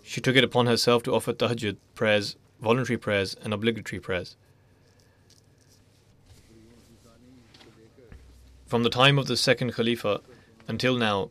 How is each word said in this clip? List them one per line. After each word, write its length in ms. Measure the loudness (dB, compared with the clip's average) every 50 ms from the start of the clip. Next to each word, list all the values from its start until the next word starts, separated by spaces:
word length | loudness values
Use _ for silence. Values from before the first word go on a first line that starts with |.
She 180 | _ -10 -10 -2
took 160 | -2 4 4
it 80 | 4 4
upon 220 | 4 2 2 2
herself 380 | 4 2 2 4 4 2 2 2
to 100 | 0 -2
offer 180 | 0 0 -2
tahajjud 460 | -2 -2 -2 -2 -2 -2 -4 -6 -6 -8 _ _ _
prayers, 440 | -2 0 2 2 2 0 -4 -10 _ _ _ _ _
voluntary 380 | 0 0 2 2 2 -2 -4
prayers 380 | -4 -2 -2 0 0 -2 -2 -6
and 180 | -10 -6 -6 -6
obligatory 460 | -2 -2 -2 -2 -2 -10 -10 -12 -10
prayers." 360 | -8 -6 -6 -6 -6 -8 -16 _ _ _ _ _ _ _ _ _ _ _ _ _ _ _ _ _ _ _ -20 _ _ _ _ _ _ _ _ _ _ _ _ _ _ _ _ _ _ _ -20 -20 _ _ -20 -20 -20 -20 -20 -20 -20 -20 -20 -20 _ -20 -20 -20 -20 -20 -20 -20 -20 -20 -20 -20 -20 -20 -20 -20 -20 -20 _ -20 -20 -20 -20 -20 -20 -20 -20 -20 -20 -20 -20 -20 -10
From 160 | -4 -2 0
the 80 | 0 0
time 300 | 4 6 6 6 6 4
of 80 | 0
the 100 | -2 -4
second 360 | 0 2 2 2 0 0 -6 -4
Khalifa 480 | -2 -2 -2 -2 -2 -2 -4 -4 -4 -6 -16 -20 -20 -20 _ -20 _ -12
until 300 | -10 -6 -2 -2 0 0
now 320 | 0 0 0 0 -2 -2 -6